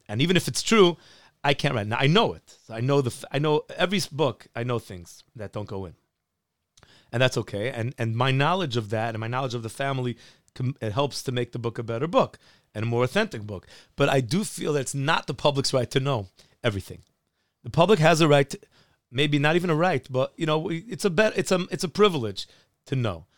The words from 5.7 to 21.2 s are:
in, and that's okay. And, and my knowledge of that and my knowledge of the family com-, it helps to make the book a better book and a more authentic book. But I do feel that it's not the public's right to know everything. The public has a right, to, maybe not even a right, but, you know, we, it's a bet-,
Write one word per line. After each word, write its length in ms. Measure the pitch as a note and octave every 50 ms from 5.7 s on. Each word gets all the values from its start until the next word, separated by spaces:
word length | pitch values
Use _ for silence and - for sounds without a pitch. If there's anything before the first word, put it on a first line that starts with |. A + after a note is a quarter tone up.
| G#2 G2 F#2+
in, 80 | E2 - _ _ _ _ _ _ _ _ _ _ _ _ _ _ _ _ _ _ _ _ _ _ -
and 100 | A#2+ A#2
that's 160 | C3 B2+ -
okay. 320 | A#2+ G#2 - - G2+ A2 C3
And, 240 | C3 A#2 A2+ C3 - -
and 160 | A#2 A2+ A2+
my 160 | A#2 B2+ C3+
knowledge 460 | C3 C3+ C#3+ D#3+ F3+ G3 F3 C3 A2+
of 120 | A#2+ G#2 G2+
that 200 | A2+ A2 A2+ A#2
and 100 | A2 G#2+
my 80 | A2+
knowledge 260 | A2+ B2+ C3 C#3 A#2+ A#2+
of 80 | A#2+
the 80 | A2+ G#2+
family 480 | - - C#3 C#3 C3+ C3 B2+ B2 A2+ - - - _ _ _ _ _
com-, 200 | - B2+ B2+ - -
it 120 | A#2 G#2+ G2
helps 280 | C#3 D3 B2+ - -
to 100 | - C3
make 200 | B2 B2 A#2+ -
the 80 | - A#2+
book 180 | A2+ A#2 -
a 60 | B2 A2
better 240 | A2 A2+ A#2 D3+
book 320 | E3 A3+ B3+ D3 - - - _ _ _ _ _ _ -
and 80 | G#2+
a 60 | A2
more 160 | A#2+ A#2 A#2+ B2+
authentic 400 | B2 - G3 A3+ - - A2+ G#2
book. 240 | G#2+ G2 F2+ - - - - - _ -
But 140 | - C#3 D3
I 120 | C#3+ C#3
do 220 | B2 G2+ D#3 G3+ G#3+
feel 300 | - - E3+ F3+ E3 D3
that 60 | C#3+
it's 160 | B2 - -
not 320 | C#3 C3+ D#3 E3+ - -
the 80 | - C3+
public's 360 | - - D3 C#3 C3+ A#2+ -
right 200 | - B2 A#2 -
to 80 | - C3+
know 300 | C3 C#3+ C3+ A2 F#2+ - _ _ _ _ _ _ -
everything. 400 | A#2 G2+ F#2+ - - F2+ E2 _ _ _ _ _ _ _ _ _ _ _ _ -
The 60 | A#2+
public 300 | - D#3+ F3 F#3 A3 D#3
has 220 | D#3 D#3+ E3+ D3+
a 60 | E3+
right, 220 | D3 D3 C#3+ C#3 -
to, 100 | - - - _ _ _ _ _ _ _ _ _
maybe 260 | A#2+ C3 D3+ D3 D3
not 180 | C#3+ C#3+ D3+ E3+
even 140 | F3+ F3+ F3+
a 60 | D#3
right, 320 | D3+ F3 F#3 D#3+ B2 - -
but, 240 | B2+ B2+ C3+ - _
you 120 | - E3
know, 100 | D#3 D3+
we, 200 | D#3 D#3+ - E3 E3 G#3 A#3+
it's 160 | G3 - -
a 60 | G3
bet-, 260 | D#3 A3